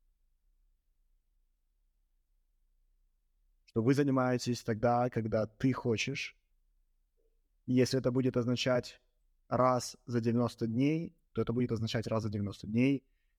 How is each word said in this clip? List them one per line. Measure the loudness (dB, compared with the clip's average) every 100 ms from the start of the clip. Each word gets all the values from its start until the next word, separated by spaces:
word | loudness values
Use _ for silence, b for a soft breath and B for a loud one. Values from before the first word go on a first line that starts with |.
| _ _ _ _ _ _ _ _ _ _ _ _ _ _ _ _ _ _ _ _ _ _ _ _ _ _ _ _ _ _ _ _ _ _ _ _ _
Что | 0
вы | 2
занимаетесь | 2 2 2 2 0 -2 -4
тогда, | -4 0 2 2 0
когда | -2 -2 -2 -2
ты | -2 -2
хочешь. | 0 -2 -2 -2 -6 -10 -14 _ _ _ _ _ _ _ _ _ _ _ _ 0
И |
если | 2 2 2
это | 0
будет | 0 0 0
означать | 0 -2 0 -2 -2 -14 _ _ _ _ _
раз | 2 2 2 -2 -12 -4
за | 0
девяносто | 2 2 0 -2 -2
дней, | 0 0 0 -4 -12 _
то | -4
это | -2
будет | 0 0
означать | -2 -2 -4 -2
раз | -2
за | -2
девяносто | -4 -4 -6 -4
дней. | 0 2 0 -6 _ _